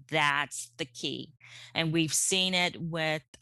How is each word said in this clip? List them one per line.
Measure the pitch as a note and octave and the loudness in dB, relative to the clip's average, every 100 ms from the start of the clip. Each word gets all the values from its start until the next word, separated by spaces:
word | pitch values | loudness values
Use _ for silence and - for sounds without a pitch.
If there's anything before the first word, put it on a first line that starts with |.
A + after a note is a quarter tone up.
| - | -2
that's | D#3 D3 C#3+ C#3+ - - - | 2 4 2 -2 -8 -12 -8
the | |
key. | D#3 - D3 C3 - _ - - - | -10 -6 -6 -6 -10 _ -20 -20 -8
And | - E3 | -2 2
we've | E3 D#3+ | 2 2
seen | - - F#3+ F#3 | 2 2 2 2
it | F3+ F3 - | 2 0 -2
with, | E3 E3 D#3 D#3 _ - | -6 -2 0 -2 _ -14